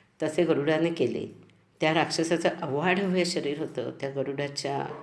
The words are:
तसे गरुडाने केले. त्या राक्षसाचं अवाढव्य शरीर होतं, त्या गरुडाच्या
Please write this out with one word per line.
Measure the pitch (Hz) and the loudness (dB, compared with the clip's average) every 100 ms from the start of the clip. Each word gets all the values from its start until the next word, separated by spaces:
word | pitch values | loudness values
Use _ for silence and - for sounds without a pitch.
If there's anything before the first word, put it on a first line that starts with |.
| _ - | _ -6
तसे | - - | -2 2
गरुडाने | 165 139 143 156 165 | 4 4 4 2 2
केले. | 165 120 110 - - - _ _ - | 2 0 0 -8 -14 -20 _ _ -2
त्या | 156 | 2
राक्षसाचं | 160 147 - 160 170 175 - | 4 2 0 0 2 0 -2
अवाढव्य | 151 143 180 185 190 185 | -2 0 2 2 2 2
शरीर | 180 156 139 147 | 0 0 -2 -4
होतं, | 160 - 120 - | -4 -4 -6 -6
त्या | 135 | -6
गरुडाच्या | 139 139 139 143 143 139 139 135 - | -4 -4 -2 -4 -4 -4 -4 -4 -8